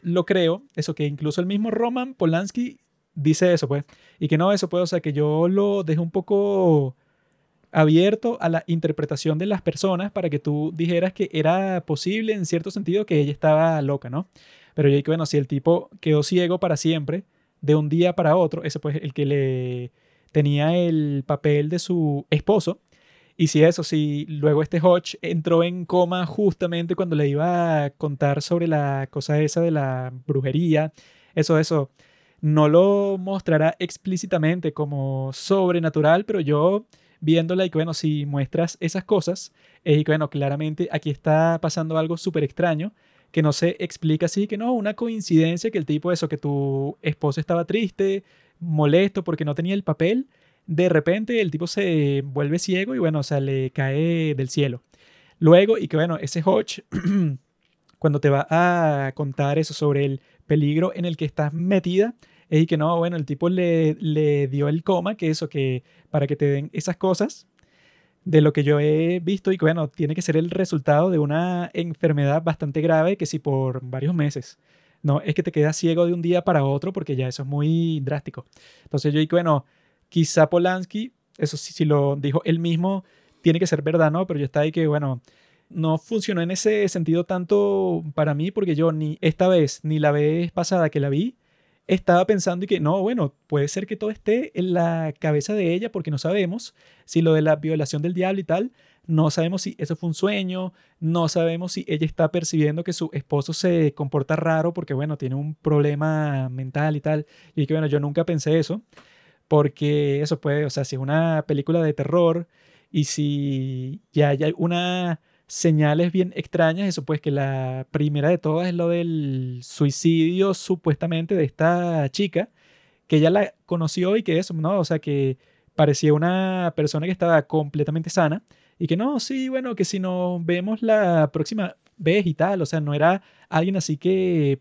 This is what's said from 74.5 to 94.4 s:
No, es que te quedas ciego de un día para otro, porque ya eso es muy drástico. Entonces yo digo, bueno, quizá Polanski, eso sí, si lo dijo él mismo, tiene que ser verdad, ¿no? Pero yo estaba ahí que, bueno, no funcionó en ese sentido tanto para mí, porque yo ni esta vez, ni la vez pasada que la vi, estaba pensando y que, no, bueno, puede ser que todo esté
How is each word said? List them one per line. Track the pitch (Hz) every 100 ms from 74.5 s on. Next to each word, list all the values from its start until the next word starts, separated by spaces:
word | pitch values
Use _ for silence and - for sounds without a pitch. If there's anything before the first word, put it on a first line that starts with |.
| - _ _ _ _
No, | 147 143
es | -
que | 156
te | 170
quedas | 160 147 156
ciego | 165 165 175
de |
un | 175
día | 170 175
para | 170 160
otro, | 139 139 180
porque | 185 151 131
ya | 127
eso | 127
es | 135
muy | 143 151 165 165 156
drástico. | 135 143 - - - _ - _
Entonces | _ 143 147
yo | 151
digo, | 156 175
bueno, | 170 143 - _ _ _ _
quizá | 170 160 - 151
Polanski, | 175 180 185 185 214 247 _ _ -
eso | 151 151
sí, | -
si | -
lo | 151 147 139 143
dijo | 139 143
él | - 165
mismo, | 170 165 185 196 - _ _ _
tiene | 170 165
que | 185
ser | 151
verdad, | 147 165 156
¿no? | 160 185
Pero | 147
yo | 139
estaba | 147
ahí | 151
que, | 165 156
bueno, | 147 143 127 - _ _ _ _
no | 180 160 160
funcionó | - 226 196 180
en | 170
ese | 185 214 214 202
sentido | 185 160 165
tanto | 175 185 175 202 202 196 185 170 160
para | 143 151
mí, | 143 175
porque | 214 190
yo | 151 165
ni | 156 151 156
esta | 160 - 185
vez, | 180 147 -
ni | 151 156
la | 151
vez | 147 147 165 175
pasada | - 165 185 156
que | 151
la | 143
vi, | 139 233 - _ _ _ _ -
estaba | 185 - 180 185
pensando | 208 185 180
y | 190
que, | 185
no, | 151 190
bueno, | 196 247 143 - -
puede | 147 143
ser | 185 190
que | 214
todo | 214
esté | 208 - 226